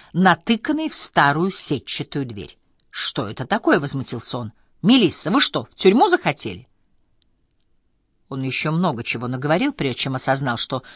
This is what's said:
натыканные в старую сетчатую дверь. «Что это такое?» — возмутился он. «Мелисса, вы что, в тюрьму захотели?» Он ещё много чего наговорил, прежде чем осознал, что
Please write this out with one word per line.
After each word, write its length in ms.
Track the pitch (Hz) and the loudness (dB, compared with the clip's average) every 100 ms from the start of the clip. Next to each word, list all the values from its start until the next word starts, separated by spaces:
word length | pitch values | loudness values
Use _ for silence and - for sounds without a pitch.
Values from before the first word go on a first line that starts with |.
| - | -6
натыканные 800 | 165 185 160 - 226 - 302 311 | 2 2 2 0 -2 0 -2 -2
в 40 | |
старую 560 | - - - 143 147 190 | -4 -2 2 2 2 0
сетчатую 760 | 214 - 143 - - 143 151 127 | 0 0 -2 -4 -8 -6 -6 -6
дверь. 320 | 101 85 - _ _ _ | -8 -14 -16 _ _ _
«Что 380 | - - - 285 | -6 -4 -2 -6
это 180 | 214 127 | -6 -4
такое?» — 320 | 220 - 214 | -2 2 2
возмутился 560 | 139 135 - 120 - 123 | 2 -4 -6 -6 -6 -6
он. 160 | 113 - _ _ | -8 -14 _ _
«Мелисса, 480 | 180 262 175 - 151 | 4 6 4 2 0
вы 100 | 247 | 2
что, 240 | - 147 | 2 0
в 100 | - | -6
тюрьму 340 | - 185 220 403 | 2 4 6 6
захотели?» 580 | 339 170 143 110 92 - _ _ _ _ _ _ _ _ _ _ _ _ _ _ _ - | 4 0 -4 -6 -10 -16 _ _ _ _ _ _ _ _ _ _ _ _ _ _ _ -12
Он 120 | 135 | -6
ещё 280 | 131 120 160 | -4 -2 -2
много 320 | 160 180 117 | 0 0 -2
чего 240 | 120 117 123 | -4 -4 -4
наговорил, 460 | 127 147 170 277 | -4 0 0 0
прежде 300 | - 139 120 | -2 -4 -2
чем 120 | 139 | -4
осознал, 420 | 131 - 135 139 117 | -2 0 0 0 -2
что 280 | - 131 - | -4 -6 -8